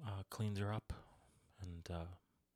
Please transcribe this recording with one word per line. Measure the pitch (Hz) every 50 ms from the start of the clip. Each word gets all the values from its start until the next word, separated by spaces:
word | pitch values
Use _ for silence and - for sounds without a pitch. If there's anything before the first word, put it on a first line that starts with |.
| 151
uh, | 107 101 95 98 -
cleans | - - 110 107 104 98
her | 101 101 107
up | 110 - - - - - - - - - - - - - - - -
and, | 92 90 87 85 82 -
uh, | 90 85 82 87 90 - _ _ _ _ _ _ _